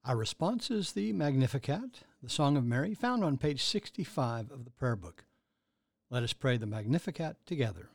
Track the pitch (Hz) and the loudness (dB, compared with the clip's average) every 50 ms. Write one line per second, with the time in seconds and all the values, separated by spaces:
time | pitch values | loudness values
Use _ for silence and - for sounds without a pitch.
0 | _ 131 127 113 110 - - _ 160 180 240 233 - - 233 214 185 - - 202 | _ 0 0 0 0 -2 -2 _ 0 2 2 0 -2 0 0 0 0 -2 -2 -2
1 | 202 220 214 185 151 147 139 135 131 127 - 139 - - 139 190 254 262 - - | -2 0 0 2 2 2 4 4 4 4 2 -2 -2 -2 -4 -2 -4 -8 -12 -16
2 | - _ _ _ - 120 - - 151 143 143 147 123 120 120 123 147 196 214 - | -20 _ _ _ -10 -6 0 2 4 4 4 4 4 2 2 2 0 0 -2 0
3 | - 247 254 240 202 156 139 127 - 151 147 131 - - - 208 - - _ - | 0 0 2 2 2 2 2 2 0 0 0 0 -2 0 -2 -2 -4 -4 _ -6
4 | 175 - - - 135 117 117 117 110 123 143 131 117 123 - _ - 123 117 98 | -6 -4 -2 -2 0 0 0 -4 -6 -8 -10 -14 -14 -14 -8 _ 0 0 0 0
5 | 87 80 - - - _ _ _ _ _ _ _ _ _ _ _ _ _ _ _ | -4 -12 -16 -18 -20 _ _ _ _ _ _ _ _ _ _ _ _ _ _ _
6 | _ _ 120 123 120 113 - - - 135 123 117 113 110 104 110 104 110 139 170 | _ _ -2 -2 -2 -2 -4 0 2 2 2 2 0 -4 -4 -4 0 2 2 2
7 | - - 160 - 165 156 - _ _ - 175 147 127 110 92 80 82 - | 0 -2 -6 -4 -6 -6 -6 _ _ -6 0 0 0 0 -2 -8 -14 -20